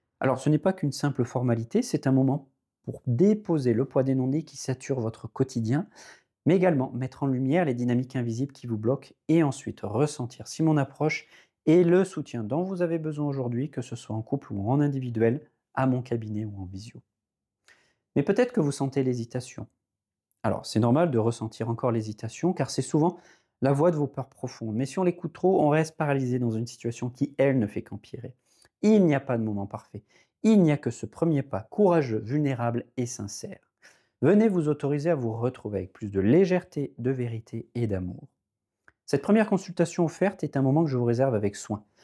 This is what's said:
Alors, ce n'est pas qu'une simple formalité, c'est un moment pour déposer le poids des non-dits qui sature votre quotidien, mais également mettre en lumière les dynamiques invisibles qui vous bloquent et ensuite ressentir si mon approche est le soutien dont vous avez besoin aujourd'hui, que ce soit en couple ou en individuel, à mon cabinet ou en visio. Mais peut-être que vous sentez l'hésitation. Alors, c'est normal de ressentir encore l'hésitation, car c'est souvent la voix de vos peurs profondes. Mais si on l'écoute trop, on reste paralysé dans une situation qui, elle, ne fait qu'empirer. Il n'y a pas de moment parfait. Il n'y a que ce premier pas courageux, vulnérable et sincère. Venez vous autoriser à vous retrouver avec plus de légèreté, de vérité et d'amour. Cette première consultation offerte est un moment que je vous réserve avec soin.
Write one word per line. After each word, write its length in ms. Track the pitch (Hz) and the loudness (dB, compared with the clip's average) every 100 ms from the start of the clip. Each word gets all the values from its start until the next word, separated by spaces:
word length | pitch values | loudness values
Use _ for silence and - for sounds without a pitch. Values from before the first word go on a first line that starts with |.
| _ - | _ -2
Alors, 180 | 131 127 | -2 0
ce 100 | 147 | 0
n'est 100 | 151 | 2
pas 140 | 190 | 0
qu'une 200 | 190 147 | 0 -4
simple 320 | - 143 135 | -2 -4 -2
formalité, 580 | 120 127 123 117 117 220 | -2 -2 0 -2 0 -2
c'est 240 | 247 147 135 | 0 -2 2
un 60 | |
moment 360 | 131 131 143 - _ _ _ | 2 2 0 -6 _ _ _
pour 180 | - - 127 | -14 -8 -2
déposer 680 | 120 202 208 - 160 123 | 2 4 2 0 0 2
le 100 | 110 | 0
poids 180 | 135 139 | 0 0
des 120 | 131 | 0
non-dits 300 | 131 131 151 | 0 0 -2
qui 120 | 151 - | -6 -10
sature 420 | - 131 - 131 | -8 -6 -4 -4
votre 300 | 113 - - | -4 -6 -10
quotidien, 580 | - 131 120 110 143 - - - - _ _ 143 | -4 -2 -2 0 -2 -4 -14 -20 -20 _ _ 0
mais 100 | 185 | 2
également 340 | 180 143 - | 4 2 -2
mettre 300 | 120 127 - | -4 -8 -4
en 40 | 139 | -2
lumière 380 | 127 131 170 | 0 0 2
les 100 | 156 | 2
dynamiques 420 | 120 120 120 127 131 | 0 0 0 0 -4
invisibles 360 | 120 113 139 | -4 -4 -6
qui 140 | - 120 | -8 -8
vous 120 | 110 | -2
bloquent 340 | 110 135 - _ - | 0 -2 -4 _ 0
et 160 | 165 | 2
ensuite 360 | 147 - 110 - | 2 -2 -10 -10
ressentir 680 | 101 107 147 - 120 - - | -4 0 0 -2 -10 -10 -12
si 140 | - | -2
mon 120 | 160 151 | 2 2
approche 520 | 135 - 151 - - - _ _ 156 | 0 -2 -2 -2 -10 -20 _ _ 4
est 180 | 170 | 6
le 200 | 175 180 | 6 4
soutien 380 | 185 156 135 120 | 2 -4 -8 -6
dont 220 | 107 151 | -4 -4
vous 180 | 185 180 | -4 -4
avez 160 | 170 165 | -2 -2
besoin 300 | 156 147 147 | -4 -4 -4
aujourd'hui, 420 | 135 123 120 151 | -2 -4 -4 -4
que 120 | - | -6
ce 120 | - | -10
soit 220 | 123 - 110 | -10 -8 -8
en 60 | |
couple 300 | - 143 - | -4 -6 -6
ou 160 | 101 101 | -6 0
en 120 | 143 | 2
individuel, 680 | 143 135 127 110 113 147 - _ _ | 2 -2 -4 2 2 0 -6 _ _
à 120 | - 131 | -2 0
mon 160 | 127 | 0
cabinet 420 | 120 117 107 107 | -2 -6 -4 -6
ou 160 | 107 98 | -8 -10
en 40 | |
visio. 360 | 92 95 113 117 _ _ _ _ _ _ _ _ _ _ _ 143 | -12 -12 -16 -20 _ _ _ _ _ _ _ _ _ _ _ -2
Mais 60 | |
peut-être 300 | 147 196 240 | 2 2 2
que 80 | 208 | 2
vous 120 | 147 | 0
sentez 320 | - 139 139 | 0 -2 0
l'hésitation. 640 | 131 123 117 127 - - - _ _ _ _ _ _ _ | 0 -2 -4 -8 -10 -14 -16 _ _ _ _ _ _ _
Alors, 240 | 107 - - | -4 -4 -2
c'est 140 | 110 | 2
normal 300 | 120 143 175 | 4 4 4
de 80 | 117 | 2
ressentir 500 | 113 - 113 - 113 | 0 -2 -8 -6 -6
encore 240 | 113 123 | -2 -2
l'hésitation, 600 | 117 107 104 113 - 170 | -2 -4 -10 -12 -2 -2
car 180 | 180 131 | 0 -4
c'est 120 | - | -4
souvent 340 | - 151 170 - - _ _ - | 0 2 2 -2 -16 _ _ -2
la 120 | 131 | 0
voix 200 | 139 175 | 4 2
de 40 | 151 | 2
vos 120 | 139 | -2
peurs 200 | - - | -6 -12
profondes. 460 | - 127 - 113 | -10 -12 -10 -6
Mais 120 | 107 139 | -4 -4
si 120 | 196 | -2
on 60 | |
l'écoute 280 | 180 175 156 | -2 -2 -8
trop, 300 | - 180 190 | 0 2 4
on 60 | 147 | 4
reste 280 | 156 156 - | 2 0 -2
paralysé 440 | 151 139 127 123 | -2 0 0 0
dans 100 | 120 | 0
une 160 | 110 120 | -2 -6
situation 440 | - 120 120 127 | -6 -8 -6 -6
qui, 240 | 127 139 - | -4 -4 2
elle, 220 | 139 131 | 2 2
ne 60 | 101 | 0
fait 140 | 107 | -4
qu'empirer. 520 | - 107 - - 127 - _ _ _ - | -10 -14 -16 -16 -16 -18 _ _ _ 0
Il 240 | 208 214 170 | 4 6 6
n'y 80 | |
a 60 | 135 | 4
pas 180 | - 117 | 0 -2
de 60 | |
moment 220 | 110 101 101 | -2 -4 -6
parfait. 360 | 107 - 104 _ _ _ _ | -10 -14 -18 _ _ _ _
Il 180 | 220 208 | 4 6
n'y 120 | 160 | 6
a 40 | 143 | 4
que 140 | 127 | -2
ce 160 | - - | -6 -8
premier 360 | - 165 143 | -2 0 0
pas 180 | - 98 - | -2 -8 -6
courageux, 480 | - 196 170 127 107 | 2 4 4 2 -2
vulnérable 680 | 107 147 143 117 120 117 - - | -2 0 0 0 -2 -2 -6 -6
et 100 | 120 | -6
sincère. 640 | - 101 - 101 - _ _ - _ _ - | -6 -10 -12 -14 -16 _ _ -20 _ _ 0
Venez 280 | 139 208 226 | 4 6 4
vous 200 | 180 151 | 2 0
autoriser 420 | 147 139 147 165 | 0 0 0 0
à 40 | |
vous 180 | 151 117 | 0 -2
retrouver 460 | 113 120 - 107 98 | -2 -4 -4 -6 -6
avec 140 | 90 | -8
plus 180 | - 104 | -10 -4
de 100 | 98 | 2
légèreté, 720 | 101 165 180 180 - 151 139 - | 4 6 6 2 -2 -6 -6 -4
de 140 | 127 | -4
vérité 560 | 131 120 113 - 117 - 120 | -2 -4 -6 -10 -12 -8 -4
et 100 | 113 | -2
d'amour. 420 | 92 90 - - _ _ _ _ _ _ _ - | -2 -6 -10 -16 _ _ _ _ _ _ _ -4
Cette 160 | 139 | -2
première 260 | - 220 208 | 2 2 4
consultation 560 | 180 - 175 165 - | 0 -2 -2 -2 0
offerte 380 | 160 - 190 - | -2 0 -2 -2
est 140 | 147 135 | -4 0
un 60 | |
moment 220 | 135 151 | 4 4
que 60 | 160 | 2
je 60 | 127 | 2
vous 80 | |
réserve 300 | 120 117 135 | 2 2 2
avec 200 | 107 101 | 2 -2
soin. 300 | - - 104 - _ | -4 -8 -8 -10 _